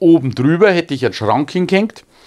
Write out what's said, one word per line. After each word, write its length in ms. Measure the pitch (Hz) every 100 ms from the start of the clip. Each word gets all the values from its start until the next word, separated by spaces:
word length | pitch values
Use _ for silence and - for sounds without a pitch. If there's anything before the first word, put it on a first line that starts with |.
oben 340 | 170 165 131
drüber 360 | - 135 170 208
hätte 200 | 175 165
ich 120 | 135
einen 100 | 120
Schrank 380 | - 107 113 143
hingehängt 520 | 180 180 190 220 - _ _